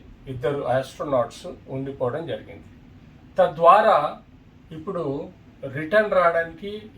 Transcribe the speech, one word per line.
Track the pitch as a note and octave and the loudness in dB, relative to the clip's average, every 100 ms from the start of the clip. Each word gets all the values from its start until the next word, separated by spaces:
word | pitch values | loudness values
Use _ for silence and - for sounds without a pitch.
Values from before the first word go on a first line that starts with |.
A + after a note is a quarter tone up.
| - - C3+ | -16 -20 -14
ఇద్దరు | B2 B2 C#3 - | -6 -4 -2 -2
ఆస్ట్రోనాట్స్ | C3 - - D#3 C3 A#2 - F3+ - - | -2 -2 -8 -2 0 0 -6 -16 -16 -12
ఉండిపోవడం | C3+ C3+ - B2 C#3+ D#3+ | -8 -8 -4 -4 -4 -8
జరిగింది. | A2 - - - - - - - - - - | -10 -12 -20 -20 -20 -20 -20 -20 -20 -6 0
తద్వారా | E3+ D#3 E3+ G3+ A3 E3 D3 - - - - - - | 0 6 8 8 6 4 0 -6 -18 -20 -20 -20 -20
ఇప్పుడు | D#3+ G#3 F3 C#3+ C#3+ F#3 - - - C3+ | -14 -10 -6 -6 -6 -10 -18 -20 -16 -12
రిటర్న్ | D3 D#3 G#3+ G#3 | -10 0 0 2
రావడానికి | F#3 E3+ E3 E3 E3 G3+ G#3+ A3 | 2 4 2 -2 -8 -12 -12 -14